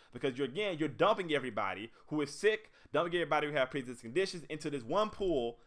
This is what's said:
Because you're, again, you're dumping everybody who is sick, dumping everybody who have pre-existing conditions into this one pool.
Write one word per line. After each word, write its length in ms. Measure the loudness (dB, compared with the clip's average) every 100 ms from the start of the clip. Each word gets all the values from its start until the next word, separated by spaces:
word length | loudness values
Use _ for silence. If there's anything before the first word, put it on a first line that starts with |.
| -18
Because 240 | -4 -2 -2
you're, 120 | -2
again, 280 | -2 -2 -2
you're 100 | -2
dumping 440 | 4 4 4 2
everybody 600 | -2 -2 -2 -2 -2 -8 -14 -6
who 120 | -2
is 140 | -2
sick, 380 | 0 2 2 -2 -20 -2
dumping 220 | 0 2
everybody 320 | 0 2 2 2
who 60 |
have 180 | 2 2
pre-existing 400 | 0 -4 -8 -4
conditions 340 | 0 0 -2 -8
into 220 | -6 -4
this 120 | -6
one 260 | -2 0 0
pool. 500 | 0 0 2 0 -4